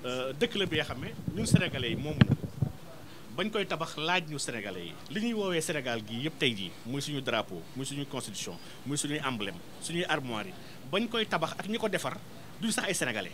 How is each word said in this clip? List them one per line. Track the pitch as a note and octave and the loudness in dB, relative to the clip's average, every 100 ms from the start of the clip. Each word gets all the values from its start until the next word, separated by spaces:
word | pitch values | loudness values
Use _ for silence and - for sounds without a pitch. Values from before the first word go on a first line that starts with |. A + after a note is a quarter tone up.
euh, | B2 B2+ C3 C#3 | -2 -2 -2 2
dëkk | A#3+ G3+ | 2 2
la | F#3+ | 2
bi | D#3 | 2
nga | |
xam | D3 A#2+ | 2 -2
ne | - - - | -4 -4 -4
ñun | F3 A3 | 0 6
Sénégalais | F#3 F3 C#3 A#2+ | 6 6 0 0
yi | A2 | 0
moomuñu | D3 D3+ - | -2 6 8
ko. | - - - - - - - - - - A2+ | 8 0 -2 -2 -2 -10 -12 -12 -14 -8 -2
Bañ | G#3 | 0
koy | G#3+ | 0
tabax | F#3 D#3+ D#3+ - | 0 -2 -2 0
laaj | D#3+ F3+ D#3 | 2 2 2
ñu | D3 | -4
Sénégalais | - A#2+ G2+ F#2 | -2 -2 -4 -4
yi. | E2+ D#2+ - | -8 -10 -6
Li | F#3+ | -2
ñuy | A#3 | 0
woowee | A3 G3 E3+ | 2 2 2
Sénégal | D#3 D3+ B2+ A#2 G#2+ | 2 0 0 -2 -2
gii | A#2 C#3+ | -2 -2
yëpp | - | 4
tey | C#3+ | 4
jii, | G#2+ F2+ - | 4 -4 -6
muy | A#2 C#3 | -4 -2
suñu | C#3+ C#3+ | -2 -2
drapeau, | B2 A2+ G#2 F2+ D#2+ | 2 2 0 -6 -6
muy | B2 C3+ | -6 -6
suñu | C#3 | -4
constitution, | - C3 A2 F#2+ - F2 - - | -4 -4 -4 -6 -6 -8 -12 -10
muy | B2 D3 | -2 -2
suñuy | D3 D3+ | 0 0
emblème, | C3+ A#2 G2 E2+ - - | 0 0 -2 -4 -12 -10
suñuy | - E3+ | -2 0
armoire | F3 D3+ C3 A2 F#2+ | 2 2 2 -2 -2
yi, | F2+ - - - | -8 -14 -12 0
bañ | F#3 A#3 | 0 2
koy | A3+ | 0
tabax | G#3+ F3 D#3 - | 2 2 2 0
ak | F#3 | -2
ñi | A3+ | 0
ko | G#3+ | 2
defar, | F3+ C3+ D#3+ - - - - | 2 0 -4 -10 -12 -12 -2
duñ | A3 | 0
sax | - G#3 | 2 2
ay | |
Sénégalais. | F#3 C#3 G#2+ F#2 | 2 2 0 -4